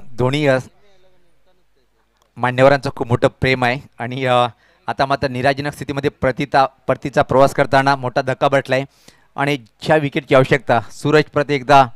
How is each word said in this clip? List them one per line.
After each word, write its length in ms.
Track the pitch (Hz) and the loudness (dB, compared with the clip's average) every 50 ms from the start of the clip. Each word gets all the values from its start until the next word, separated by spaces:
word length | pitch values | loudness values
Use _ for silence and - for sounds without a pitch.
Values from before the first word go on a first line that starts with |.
| - - | 0 -8
दोन्ही, 360 | - - 123 127 135 147 151 139 | -6 -4 -2 -2 0 0 0 0
अ, 100 | 131 131 127 - _ _ _ _ _ - _ _ _ _ _ _ _ _ _ 185 180 _ _ _ _ _ _ _ _ _ _ _ _ _ _ _ _ - | 0 0 -2 -8 _ _ _ _ _ -20 _ _ _ _ _ _ _ _ _ _ _ _ _ _ _ _ _ _ _ _ _ _ _ _ _ _ _ -6
मान्यवरांचं 520 | 120 123 123 123 131 139 139 139 - 139 - | -4 -4 0 4 4 4 4 2 -2 -6 -6
खूप 120 | - 135 117 | -6 -4 -2
मोठं 200 | 120 127 - 135 | -2 0 0 0
प्रेम 380 | - _ - 127 131 127 127 | -2 _ -2 -2 0 0 0
आहे 140 | 120 120 143 - - _ _ | -2 -2 -4 -8 -16 _ _
आणि, 260 | 120 117 127 135 131 | -10 -8 -8 -6 -2
अ, 100 | 127 123 123 123 120 117 _ _ _ _ _ _ - | 0 2 2 0 0 -4 _ _ _ _ _ _ -10
आता 180 | 120 - 139 | -4 -4 -2
मात्र 220 | 135 139 139 - 139 | -2 -2 -4 -4 -6
निराजनक 460 | 127 123 123 139 143 131 143 147 143 | -6 -2 -2 -2 -2 -2 -6 -10 -10
स्थितीमध्ये 360 | - 143 135 143 139 135 151 | -10 -10 -8 -8 -4 -4 -4
प्रतीता-, 560 | - _ - 131 127 - 143 135 - 143 135 131 - _ _ - | -4 _ -4 -4 -2 -2 -6 -2 2 2 2 2 -2 _ _ -4
परतीचा 340 | 131 - - 143 117 147 | -4 -4 -4 -4 -2 -2
प्रवास 320 | 143 - 120 127 139 135 135 | 0 2 4 4 4 4 2
करताना 420 | - 143 - - 135 131 139 139 | 0 -2 0 2 2 2 2 0
मोठा 260 | 135 127 123 - 143 | -2 -4 -6 -4 -4
धक्का 260 | 139 131 131 - 160 143 | -4 -4 -4 -2 -2 0
बसलाय 360 | 135 139 127 - 135 131 139 - _ _ _ - _ _ _ _ _ | 0 0 -2 0 -4 -4 -4 -6 _ _ _ -20 _ _ _ _ _
आणि 220 | - 139 143 147 139 | -6 -4 -4 -4 -6
ज्या 380 | 117 _ _ _ - - 156 | -8 _ _ _ -2 0 0
विकेटची 400 | 156 151 143 - 165 143 - 147 | 0 0 -2 -4 -6 -2 2 4
आवश्यकता, 440 | 131 131 - 151 139 - - 123 117 | 4 4 4 0 -2 0 0 -2 -2
सूरज 420 | 110 - - - - 143 147 151 147 | -2 -6 -14 -8 -4 0 2 2 2
परत 280 | - - 151 147 127 | 2 -2 -4 -2 -2
एकदा 360 | 147 139 123 120 147 139 135 120 - | -2 -4 2 4 6 6 6 4 0